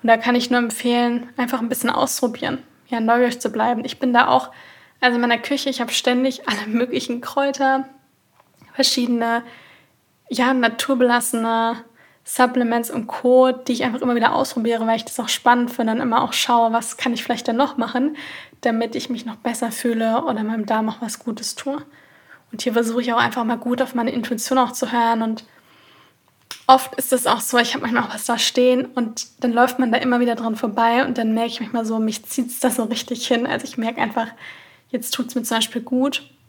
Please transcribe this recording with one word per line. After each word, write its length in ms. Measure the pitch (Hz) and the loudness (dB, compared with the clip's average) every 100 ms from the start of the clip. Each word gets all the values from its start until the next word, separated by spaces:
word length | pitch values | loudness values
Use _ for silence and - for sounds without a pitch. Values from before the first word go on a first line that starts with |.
| 233 | 4
Und 40 | |
da 80 | 226 | 4
kann 180 | 240 247 | 4 0
ich 160 | 240 | 2
nur 80 | 247 | 0
empfehlen, 680 | 233 226 240 240 240 240 240 - | 0 -2 0 2 2 0 -6 -4
einfach 260 | 247 254 | -2 -2
ein 60 | 226 | -2
bisschen 220 | - 254 | -2 0
ausprobieren, 680 | - 262 - 247 233 - 262 - _ _ | 0 0 0 -2 -2 -6 -6 -10 _ _
ja, 100 | 240 | -2
neugierig 420 | 226 240 247 240 | 2 4 2 0
zu 80 | 226 | -6
bleiben. 340 | 214 226 226 247 | -2 0 0 -6
Ich 120 | - | -4
bin 160 | 254 | 2
da 140 | 240 - | 4 4
auch, 240 | 262 - - - - - _ | 2 0 -14 -20 -20 -20 _
also 140 | 254 240 | 0 2
in 60 | |
meiner 180 | 240 233 | 2 0
Küche, 280 | 233 285 277 | 0 -2 -2
ich 140 | 254 | -4
habe 100 | 233 | -2
ständig 560 | - - 247 262 254 - | 0 0 2 0 -2 -6
alle 200 | 208 214 | -6 -2
möglichen 540 | 226 247 254 - 240 | -2 0 -2 -4 -6
Kräuter, 680 | 240 - 277 269 269 269 262 - _ _ _ _ _ _ - - | -4 -2 0 2 2 2 -2 -12 _ _ _ _ _ _ -16 0
verschiedene, 680 | 262 - 240 233 233 233 240 - - - _ _ _ _ _ | 0 2 0 0 0 -2 -4 -20 -20 -20 _ _ _ _ _
ja, 240 | 240 247 | 0 2
naturbelassene 1300 | 262 233 226 - 262 247 240 240 233 226 226 226 233 - _ _ _ | 4 2 0 0 0 2 0 0 -2 0 2 0 -2 -10 _ _ _
Supplements 680 | - - 247 247 233 233 233 | -10 2 4 4 2 0 -2
und 160 | 254 208 | -6 -6
Co., 440 | - 247 254 254 | 0 6 8 6
die 200 | 254 - | 4 -2
ich 120 | 240 | 0
einfach 180 | 247 233 | 0 0
immer 120 | 247 | 0
wieder 220 | 240 226 - | 2 2 2
ausprobiere, 500 | - - 226 233 226 | -2 -2 0 0 0
weil 120 | 226 | 0
ich 80 | 226 | -2
das 140 | - | -8
auch 80 | 226 | -4
spannend 440 | - 240 240 240 | 2 4 4 2
finde 220 | - 226 | -2 -2
und 80 | 220 | 0
immer 200 | 254 233 | 2 0
auch 120 | 226 | 0
schaue, 380 | - - 240 226 | -2 2 4 4
was 260 | 226 226 - | 2 -4 -4
kann 160 | 247 | -4
ich 100 | 233 | -4
vielleicht 240 | - 240 - | -4 -4 -2
dann 100 | 226 | 0
noch 200 | 277 - | 0 0
machen, 380 | 226 247 285 302 - - - _ | -2 0 0 -2 -12 -16 -18 _
damit 340 | 240 226 226 233 | -2 0 -2 -4
ich 140 | - | -6
mich 160 | 233 233 | -8 -8
noch 120 | 214 | -8
besser 340 | 240 233 226 | -6 -4 -4
fühle 520 | - 240 226 226 226 | -2 -2 0 0 0
oder 200 | 311 220 | 0 -2
meinem 240 | 214 226 208 | -2 -4 0
Darm 200 | 220 220 | 0 0
auch 140 | 214 | -4
was 160 | 226 - | -8 -8
Gutes 380 | - 208 220 - | -8 -6 -8 -8
tue. 280 | 277 285 - - - - _ - _ | -6 -8 -10 -20 -20 -20 _ -20 _
Und 100 | 214 | -4
hier 120 | - | 0
versuche 280 | 226 226 233 | 0 0 0
ich 100 | 247 | 0
auch 60 | 233 | 2
einfach 260 | 233 240 | 2 0
mal 140 | 226 233 | -2 -2
gut 240 | 240 247 | -2 -2
auf 140 | 254 240 | 0 0
meine 160 | 233 | -2
Intuition 480 | 247 220 220 - 262 | -2 -4 -4 0 2
auch 120 | 240 | 0
zu 200 | - 233 | -2 -2
hören. 320 | 240 233 226 | 0 2 2
Und 220 | 226 220 - _ _ _ _ - _ _ _ _ _ - - | 0 -4 -10 _ _ _ _ -20 _ _ _ _ _ -6 6
oft 280 | 262 262 - | 6 6 -6
ist 180 | 254 | 0
es 140 | 254 - | 0 2
auch 140 | 220 | 0
so, 160 | - 240 | 2 2
ich 160 | 233 | 2
habe 80 | - | -2
manchmal 220 | 240 240 | 0 -2
auch 100 | 220 | -2
was 120 | 220 - | -6 -2
da 120 | 233 | 0
stehen 480 | - - 247 254 254 | 2 4 4 4 0
und 580 | - 226 - - _ | -2 -4 -4 -12 _
dann 100 | 247 | 0
läuft 260 | 233 247 247 | 4 4 4
man 120 | 247 | 2
da 60 | 226 | 2
immer 220 | 254 247 | 2 2
wieder 160 | 240 233 | 2 0
dran 200 | 226 220 | -2 -2
vorbei 500 | 226 202 233 233 262 | -2 2 4 4 2
und 120 | 233 | 0
dann 160 | 226 | 0
merke 160 | 220 233 | 0 -2
ich 120 | 233 | -4
manchmal 240 | 220 247 220 | -4 -4 -2
so, 140 | 226 | 0
mich 260 | 220 214 - | -2 -4 -6
zieht's 340 | - 247 - | -6 -4 -2
da 100 | 254 | -2
so 140 | - | 0
richtig 440 | 220 226 - 240 - | -2 -4 -6 -8 -2
hin. 180 | 233 240 | 0 0
Also 200 | - - | -4 -6
ich 120 | - | -6
merke 240 | 226 233 | -6 -2
einfach, 260 | 226 233 226 - - - - _ _ | -2 -2 -6 -8 -20 -20 -20 _ _
jetzt 220 | 247 247 | -8 -6
tut's 240 | - 240 247 | -6 -4 -4
mir 80 | |
zum 140 | 226 226 | -2 -2
Beispiel 240 | 220 - | -2 -4
gut 420 | 240 254 277 277 - _ | -2 0 0 -2 -10 _